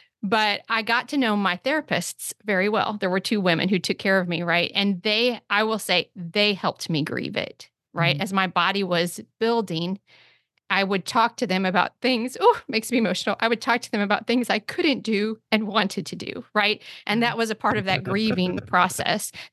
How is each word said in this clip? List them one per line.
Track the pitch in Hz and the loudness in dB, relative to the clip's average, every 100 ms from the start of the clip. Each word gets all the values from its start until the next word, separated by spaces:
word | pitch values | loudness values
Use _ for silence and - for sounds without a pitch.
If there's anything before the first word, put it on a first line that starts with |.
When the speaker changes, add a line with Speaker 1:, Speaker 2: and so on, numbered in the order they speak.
| _ _ | _ _
Speaker 1:
But | 196 214 214 202 - | -2 2 2 -2 -2
I | 226 | -4
got | 214 233 247 | 0 -2 0
to | 294 | 0
know | 233 208 | 2 2
my | 190 180 | 2 0
therapists | 262 311 - - - - - - | 0 -2 0 -2 -2 -8 -12 -8
very | 208 190 202 | -2 0 2
well. | 214 - 214 | 0 0 -2
There | 190 | -2
were | 185 | 0
two | - 208 | 0 2
women | 180 165 185 | 2 2 2
who | 180 | 0
took | - 180 | 0 -2
care | 196 190 | 0 2
of | 180 | 0
me, | 170 | -2
right? | 170 170 - | 0 0 0
And | 196 202 180 | 0 0 0
they, | 214 214 247 220 - | -2 0 0 -2 -2
I | 202 | 0
will | 220 214 | 0 -2
say, | - 180 - - | 0 0 -2 -8
they | 170 208 208 | -4 0 0
helped | 190 175 - - | 0 -2 -4 -2
me | 160 | -2
grieve | 160 - - - | 0 -4 -4 -4
it, | - - - _ _ | -6 -10 -20 _ _
right? | 170 170 147 | 0 2 2
Speaker 2:
Mm-hmm. | |
Speaker 1:
As | 185 | 0
my | 196 185 | 0 0
body | 175 175 202 | 2 2 0
was | 185 175 175 - - - | 0 0 0 -4 -14 -2
building, | 226 233 190 165 175 196 _ - - _ _ _ - | 0 0 0 -2 -4 -6 _ -20 -20 _ _ _ -2
I | 190 | 0
would | 196 190 - | 2 0 0
talk | 233 233 - | 2 2 0
to | 226 | -2
them | 185 190 | 0 2
about | 180 - - | 2 0 -2
things. | 254 240 254 - | -2 0 -4 2
Oh, | 427 - - | 4 4 0
makes | 220 - | -4 0
me | 240 | 2
emotional. | 202 180 220 - | 2 0 -2 0
I | 226 | 0
would | 226 | 0
talk | - 240 | 0 -2
to | - | 0
them | 214 | -2
about | 202 208 - | 0 0 0
things | 247 233 | 0 0
I | 208 | -2
couldn't | - - 339 240 | -2 0 0 0
do | 220 202 214 220 _ | 0 0 -2 -6 _
and | 220 202 | 0 2
wanted | 208 196 - 160 | 0 0 -2 -8
to | - | -8
do, | - - - | -10 -10 -4
right? | 214 208 - - - - | 0 2 0 -8 -10 -2
And | 220 | 0
that | 233 226 | 2 0
was | 226 | -2
a | 214 | 0
part | 208 208 | 0 0
of | 190 | 0
that | 185 | -2
grieving | 190 196 220 220 180 - | 0 0 0 0 -2 -4
Speaker 2:
<laughs> | - | 0
Speaker 1:
process. | 180 180 - - 214 - - - | 2 2 0 -2 -2 -4 -12 -4